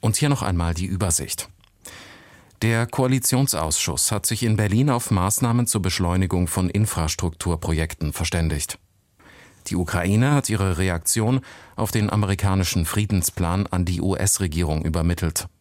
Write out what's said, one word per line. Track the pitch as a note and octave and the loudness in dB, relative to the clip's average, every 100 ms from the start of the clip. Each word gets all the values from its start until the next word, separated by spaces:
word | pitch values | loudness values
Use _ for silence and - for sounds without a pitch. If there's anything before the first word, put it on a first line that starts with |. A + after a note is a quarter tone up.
Und | A2+ G#2+ | 0 2
hier | D3+ | 0
noch | C#3 | 0
einmal | - E2+ E2+ E2 | 0 0 0 -2
die | F#2 | -4
Übersicht. | F#2 G#2 - - - - - _ _ - - - - - - - _ | -2 0 0 -4 -10 -12 -16 _ _ -20 -20 -20 -20 -20 -20 -20 _
Der | A2 A2+ A#2 | 0 2 0
Koalitionsausschuss | - B2+ C3 - B2+ C#3 E2 D#2+ D#2+ - D2 - | 0 2 2 2 2 2 0 0 -2 -2 -2 0
hat | G#2+ - | 0 -2
sich | A2+ | 0
in | A#2 A2 | 0 2
Berlin | G#2 G#2 C#3+ | 4 4 4
auf | A#2+ - | 0 2
Maßnahmen | F#2+ F#2 - B2 A#2+ A#2+ | 2 2 0 2 2 2
zur | G#2+ | 0
Beschleunigung | F#2 - F2 F2+ F#2 F2+ F2+ | -2 0 0 2 2 2 0
von | - F#2 | 0 0
Infrastrukturprojekten | G2+ G#2+ - D#2+ - F2 - - E2 - D#2+ D#2+ - D#2 | 2 0 0 -2 -2 -4 -4 -4 -2 0 0 -2 -4 -6
verständigt. | - E2+ F2 E2 D2+ - - _ _ _ _ - - - _ - | -4 -2 0 0 -2 -6 -10 _ _ _ _ -20 -20 -20 _ -6
Die | F2 | -4
Ukraine | E2+ F#2 F2 G#2+ C3 | -2 0 2 2 4
hat | C#3+ - | 2 0
ihre | G#2+ F#2+ F2 | 0 0 2
Reaktion | F#2+ E2+ - - A2 C3 - - - - | 0 0 -2 0 2 0 -2 -20 -20 -6
auf | G#2+ | -2
den | A2 G#2 | 0 0
amerikanischen | G#2+ G2+ G2+ G2+ F#2+ F2 F#2 E2 | 0 0 2 2 2 2 0 0
Friedensplan | - G#2 G2+ E2 - E2+ F2+ G2+ | 0 0 0 0 -2 0 0 -2
an | F#2 F2+ | -2 -2
die | E2+ | 0
U-S-Regierung | E2+ F#2+ G2 - F#2 D#2 E2+ D#2 | -2 0 0 0 -2 -2 0 0
übermittelt. | D#2+ D#2+ E2 F2 E2+ - - _ | 0 0 0 0 -2 -4 -8 _